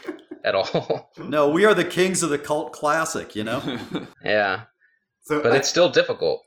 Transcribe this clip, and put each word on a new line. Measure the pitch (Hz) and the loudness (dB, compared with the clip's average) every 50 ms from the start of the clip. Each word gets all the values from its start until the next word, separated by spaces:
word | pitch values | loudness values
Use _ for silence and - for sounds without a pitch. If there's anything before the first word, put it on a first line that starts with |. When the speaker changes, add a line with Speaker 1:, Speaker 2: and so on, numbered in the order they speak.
| - - - - - _ - - - | -14 -14 -14 -14 -18 _ -18 -6 -4
Speaker 1:
at | - 98 | 0 0
all." | 95 95 - - 165 - - - - - _ _ | 0 0 0 -2 -4 -2 -2 -6 -6 -6 _ _
<laughs> | - | -16
Speaker 2:
No, | - 95 139 151 147 143 | -10 -4 0 2 2 4
we | 151 170 202 | 4 4 6
are | 214 208 | 6 4
the | 175 170 | 4 2
kings | - - 175 185 190 180 147 165 | 0 0 0 0 2 0 -2 -2
of | 160 | -2
the | 147 143 | -2 -4
cult | - - 151 151 156 156 | -2 -2 -4 -4 -4 -6
classic, | - - - 147 151 160 160 160 - 104 82 - - | -8 -4 -2 0 0 0 -2 -4 -6 -8 -8 -8 -8
you | 104 107 | -8 -6
know? | 110 117 139 - - 127 117 - - - | -4 -6 -6 -6 -6 -8 -8 -10 -10 -10
Speaker 3:
<laughs> | - - - - _ - | -10 -10 -12 -16 _ -4
Speaker 1:
Yeah. | - 104 107 101 98 95 104 113 - _ _ _ _ _ _ _ _ _ _ _ | 0 2 2 2 2 0 -4 -6 -14 _ _ _ _ _ _ _ _ _ _ _
Speaker 4:
So | - 151 147 | -4 -2 0
Speaker 1:
But | - 120 120 | 2 4 2
Speaker 4:
I, | 135 | 2
Speaker 1:
it's | 135 - | 2 0
still | - 170 175 170 | 2 4 4 4
difficult. | - 165 175 - - - 87 80 - - - | 4 2 2 2 -2 -2 0 -2 -2 -2 -6